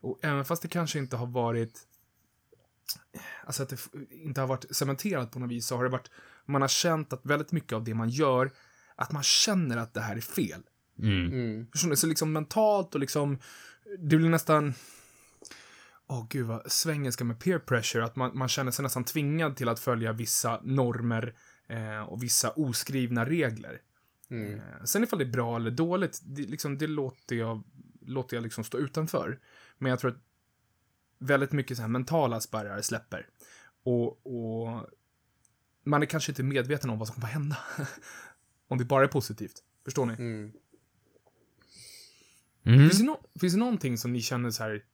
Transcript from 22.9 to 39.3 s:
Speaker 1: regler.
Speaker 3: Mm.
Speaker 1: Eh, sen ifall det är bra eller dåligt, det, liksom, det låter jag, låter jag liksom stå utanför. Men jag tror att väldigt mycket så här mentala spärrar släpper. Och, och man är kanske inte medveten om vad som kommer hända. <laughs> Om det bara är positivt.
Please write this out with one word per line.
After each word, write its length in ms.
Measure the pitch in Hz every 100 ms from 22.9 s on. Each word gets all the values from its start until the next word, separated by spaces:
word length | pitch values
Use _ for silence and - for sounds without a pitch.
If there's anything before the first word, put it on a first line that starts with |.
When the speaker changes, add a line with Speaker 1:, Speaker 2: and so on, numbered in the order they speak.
| 135 120 120
Speaker 1:
regler. 560 | 117 165 139 110 110 - _ _ _ _ -
Speaker 3:
Mm. 240 | 120 104
Speaker 1:
Eh, 300 | 104 104 -
sen 200 | - 202
ifall 140 | 233 196
det 60 |
är 80 | 127
bra 240 | 120 117 117
eller 140 | 113
dåligt, 500 | 123 165 175 185 -
det, 180 | - 139
liksom, 360 | 120 147 147 139
det 80 | 151
låter 500 | 151 135 - - 120
jag, 260 | 113 113 - - - -
låter 360 | - 131 123 120
jag 60 |
liksom 220 | 117 -
stå 140 | 110 123
utanför. 600 | 143 - 160 151 85 - _ - - _
Men 120 | 131
jag 80 | 127
tror 120 | 127
att 120 | - _ _ _ _ _ _ _ _ _ _
väldigt 340 | 131 139 139
mycket 240 | 147 127 120
så 60 |
här 60 | 110
mentala 520 | 123 131 165 135 117
spärrar 400 | - 113 104 98
släpper. 480 | - 113 - 92 - _ - - - _
Och, 440 | - 123 117 - -
och 640 | 120 113 113 113 117 110 _ _ _ _ _ _ _ _ _
man 180 | - 147
är 40 | 151
kanske 260 | 160 -
inte 100 | 135
medveten 480 | 131 135 123 143 131
om 80 | 110
vad 100 | 110
som 60 |
kommer 140 | 107 117
hända. 280 | 147 147 139 - -
<laughs> 80 | 139 - - - - - _ _ _
Om 100 | 127
det 60 |
bara 200 | 120 135
är 40 | 139
positivt. 560 | 139 113